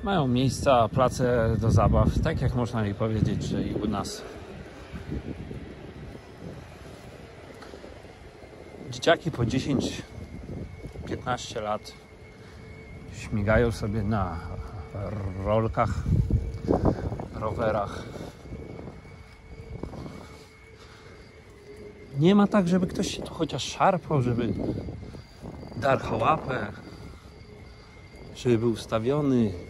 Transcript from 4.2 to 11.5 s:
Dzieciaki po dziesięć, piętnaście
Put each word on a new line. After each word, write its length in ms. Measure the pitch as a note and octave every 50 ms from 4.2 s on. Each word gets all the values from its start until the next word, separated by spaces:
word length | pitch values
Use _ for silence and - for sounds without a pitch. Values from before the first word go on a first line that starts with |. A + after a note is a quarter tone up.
| - - - - - - - - - - - - - - - - - - - - - - - - - - - - - - - - - - - - - - - - - - - - - - - - - - - - - - - - - - - - - - - - - - - - - - - - - - - - - - - - - - - - - - - - - - - - - -
Dzieciaki 400 | B2 - - D#3 E3+ E3 - E3
po 160 | - - A#2+
dziesięć, 560 | A2 G#2+ C3+ - - C#3 A#2+ - - - - - - - - - - - - - - - - - - - - - - - - -
piętnaście 540 | - - - - B2 B2 A#2+ - -